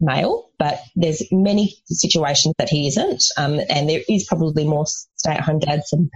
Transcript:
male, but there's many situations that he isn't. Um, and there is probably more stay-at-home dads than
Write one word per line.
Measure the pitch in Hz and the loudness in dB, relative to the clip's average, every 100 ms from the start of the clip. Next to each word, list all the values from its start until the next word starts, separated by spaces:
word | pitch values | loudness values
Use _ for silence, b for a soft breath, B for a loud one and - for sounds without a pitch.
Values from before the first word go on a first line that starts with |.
male, | 156 139 190 466 - - | 0 0 0 -2 -6 -4
but | 151 - - | -2 -4 -6
there's | 175 165 156 - | -2 0 -2 0
many | 190 202 208 208 - - | 2 4 2 0 -2 -8
situations | - 165 165 143 143 156 - | -2 0 0 2 2 0 0
that | - | 0
he | 147 143 | 0 0
isn't. | 202 381 - - 151 | 0 0 0 0 0
Um, | 147 147 - | -2 0 0
and | 147 151 | 0 0
there | 160 - | 0 0
is | 202 - | 0 0
probably | 165 160 151 | 0 0 0
more | 151 147 156 | 0 0 -2
stay-at-home | - - - 160 151 160 156 | -6 -12 -6 -4 -2 0 0
dads | - 147 - | 0 -2 -2
than | 151 156 | 0 0